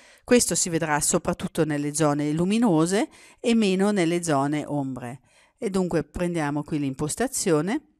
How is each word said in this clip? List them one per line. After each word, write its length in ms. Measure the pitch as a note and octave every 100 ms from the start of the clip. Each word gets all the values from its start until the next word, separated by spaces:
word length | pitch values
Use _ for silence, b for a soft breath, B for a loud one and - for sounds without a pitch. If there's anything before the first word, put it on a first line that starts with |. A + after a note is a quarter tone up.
| B B
questo 320 | - B3 - E3+
si 140 | F#3
vedrà 300 | E3 D#3+ D3
soprattutto 640 | - F3+ - E3+ F#3 - D3+
nelle 280 | D3 D3
zone 380 | D3 D3+ D3 D3
luminose 760 | D#3 F3+ A3 A#3+ D#3 E3 G3 D#4 B B B
e 140 | B3
meno 380 | A3+ G#3 F#3 G3+
nelle 320 | G#3 E3 F3
zone 420 | E3+ C#3 C#3 D3+ -
ombre. 540 | D3 C3+ B2+ B2 B2 b b b b
E 100 | A#3
dunque 340 | F#3+ F3+ E3+
prendiamo 600 | - - F3 E3+ D3 D3
qui 160 | D3 D#3
l'impostazione 1040 | C#3 C3 D3+ - B3 - G3 D3+ E3+ C#4+ - _